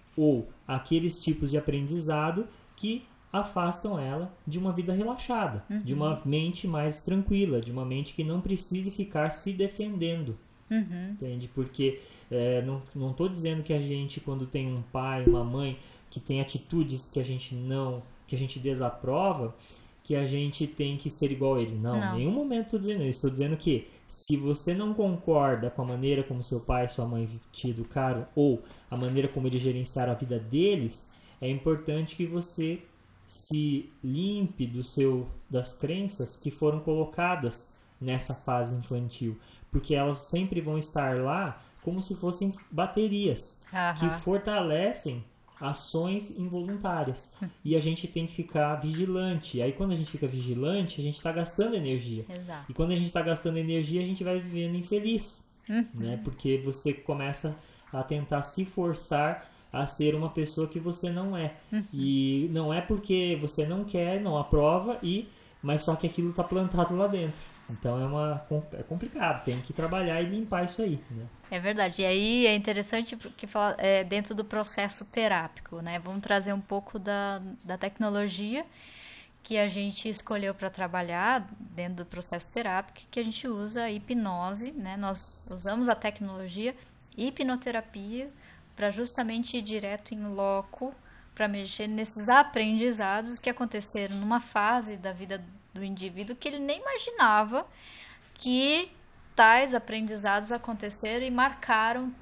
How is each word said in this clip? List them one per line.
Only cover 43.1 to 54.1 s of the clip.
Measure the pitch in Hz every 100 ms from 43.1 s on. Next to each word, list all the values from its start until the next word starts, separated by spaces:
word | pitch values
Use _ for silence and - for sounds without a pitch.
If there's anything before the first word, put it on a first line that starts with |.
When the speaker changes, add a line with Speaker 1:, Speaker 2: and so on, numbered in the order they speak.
| 202 196 117 - - -
Speaker 2:
Aham. | 185 175 160
Speaker 1:
que | 170 165
fortalecem | - 196 202 208 170 151 196 - 151 120 - _ - -
ações | 139 143 - 160 180 202 202 -
involuntárias. | 180 175 175 202 202 170 135 127 - -
Speaker 2:
Hum. | 185 -
Speaker 1:
E | - 160
a |
gente | 151 165 -
tem | 165 165
que |
ficar | - 170 160 147 151
vigilante. | 156 156 185 185 185 170 - 120
Aí, | 123
quando | 135 190
a | 170
gente | 151
fica | 147 139
vigilante, | 131 123 120 143 196 175 -
a |
gente | 147 147
tá | 165
gastando | 165 170 - 220 220
energia. | 139 127 120 110 110
Speaker 2:
Exato. | 180 - 156 143
Speaker 1:
E |
quando | 131 165
a | 175
gente | 175
tá | 175
gastando | 160 160 170 160
energia, | 160 165 151 175
a |
gente | 180